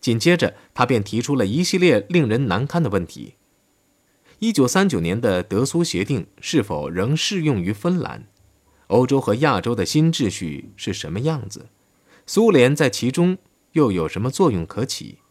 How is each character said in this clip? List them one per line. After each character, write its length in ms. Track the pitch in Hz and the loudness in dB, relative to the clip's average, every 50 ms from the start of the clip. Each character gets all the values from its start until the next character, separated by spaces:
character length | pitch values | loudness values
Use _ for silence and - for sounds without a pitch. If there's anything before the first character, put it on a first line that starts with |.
紧 180 | - - 117 113 | 0 0 -2 2
接 180 | - 165 175 | 2 2 2
着， 200 | 170 - 95 - - - _ _ | 2 2 -2 -4 -6 -20 _ _
他 100 | - 127 | -2 0
便 160 | 117 135 113 | 2 2 0
提 220 | 101 - - 113 120 | -2 -2 -4 -4 -2
出 140 | - 139 | -2 0
了 100 | 131 110 | 0 0
一 160 | 98 104 151 180 | 0 0 -2 -2
系 160 | - - 185 | 0 0 2
列 260 | 175 180 139 - - - | 4 4 4 4 2 0
令 200 | 170 175 151 113 | 0 2 2 2
人 200 | 107 123 139 117 | 0 0 0 0
难 180 | 90 98 131 | 0 -2 -2
堪 160 | 143 - 175 165 | -2 -2 -2 -2
的 80 | 117 | 0
问 160 | 95 98 87 | 0 -2 -4
题。 280 | 80 - - 58 - - _ _ _ _ _ _ _ _ _ _ _ _ _ _ _ _ _ _ _ _ _ | -4 -12 -18 -18 -18 -20 _ _ _ _ _ _ _ _ _ _ _ _ _ _ _ _ _ _ _ _ _
一 120 | - 226 214 | -2 -2 2
九 140 | 156 131 | 2 2
三 220 | 120 - 190 196 202 | 2 4 2 2 2
九 100 | 151 98 | 2 0
年 220 | 82 82 90 110 | 0 0 -2 0
的 200 | 120 117 95 90 | 0 2 0 0
德 240 | 90 - 98 98 127 | 0 -2 -2 -2 -2
苏 200 | 135 - 165 175 | 0 0 -2 -2
协 200 | 165 - - - | 0 -2 -2 -2
定 220 | - 143 113 82 - _ _ | -2 -2 -4 -4 -8 _ _
是 240 | - - - 151 113 | -10 -2 0 0 0
否 260 | 104 92 73 73 69 | 0 -4 -6 -6 -6
仍 260 | 82 87 95 120 151 | -4 -2 0 0 0
适 280 | 156 - - 208 190 160 | -2 -2 -2 -4 -2 0
用 180 | 151 139 101 87 | 0 0 0 -2
于 100 | 90 107 | -4 -6
芬 280 | 104 - 175 180 180 | -4 -2 -2 -2 -2
兰？ 260 | 131 - 62 57 - - _ _ _ _ _ _ _ _ _ _ _ _ | -4 -6 -8 -14 -16 -20 _ _ _ _ _ _ _ _ _ _ _ _
欧 180 | - 117 127 | 2 4 4
洲 140 | 123 139 135 | 4 2 0
和 160 | 127 - 104 | 2 0 0
亚 240 | 117 147 151 127 95 | 2 2 2 2 0
洲 120 | 82 117 120 | 0 -2 -2
的 140 | 110 - | -2 -2
新 260 | - - 151 156 165 160 | 0 2 2 2 2 2
秩 160 | - 131 101 | 2 -2 -2
序 440 | 90 - 95 82 71 69 - - - | -2 -4 -8 -8 -10 -10 -14 -18 -18
是 180 | _ - - 95 | _ -8 -8 -6
什 200 | - - 78 80 | -6 -6 -8 -6
么 80 | 101 | -4
样 280 | 123 156 160 143 110 95 | -4 -4 -4 -6 -8 -12
子？ 200 | - - - - _ _ _ _ _ _ _ _ _ - _ | -16 -18 -20 -20 _ _ _ _ _ _ _ _ _ -20 _
苏 240 | - - - 226 233 | -4 0 2 4 6
联 240 | 196 139 120 127 143 | 6 6 6 6 4
在 160 | 143 156 131 | 2 2 0
其 220 | - - - 120 127 | 0 0 -4 -2 0
中 260 | - 170 180 185 190 _ _ _ _ _ _ _ | 2 0 0 0 -2 _ _ _ _ _ _ _
又 180 | 165 147 120 98 | 2 2 4 2
有 160 | 90 80 78 | 0 -2 -2
什 120 | - 92 | -4 -4
么 120 | 104 127 135 | -4 -4 0
作 180 | - 196 165 | 2 2 2
用 160 | 113 90 82 | 2 0 -4
可 180 | - - - 117 | -6 -6 -6 -6
起？ 340 | 139 - - 123 - - _ _ _ | -6 -6 -10 -12 -16 -18 _ _ _